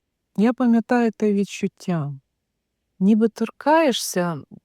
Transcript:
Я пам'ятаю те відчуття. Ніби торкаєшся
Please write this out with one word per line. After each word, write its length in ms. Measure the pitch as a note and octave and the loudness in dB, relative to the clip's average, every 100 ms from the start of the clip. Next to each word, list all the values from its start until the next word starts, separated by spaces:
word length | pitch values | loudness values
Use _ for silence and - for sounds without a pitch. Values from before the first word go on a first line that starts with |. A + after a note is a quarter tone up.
| _ _ _ - | _ _ _ -2
Я 160 | A3 | 0
пам'ятаю 580 | A#3+ B3 A#3 - B3 A#3 - | 2 2 2 2 0 0 -2
те 160 | G#3+ | -2
відчуття. 800 | G3+ G3 - G3 - - E3+ D3 C3+ _ _ _ _ _ _ _ - | 0 -2 -4 -8 -6 -6 -4 -4 -10 _ _ _ _ _ _ _ -2
Ніби 280 | F#3+ A3 A3+ | 2 4 2
торкаєшся 1080 | - A3+ - - D#4 D#4 A3 - F#3 F3 D3+ - - | -2 -8 -4 2 4 2 0 -4 -4 -4 -6 -12 -20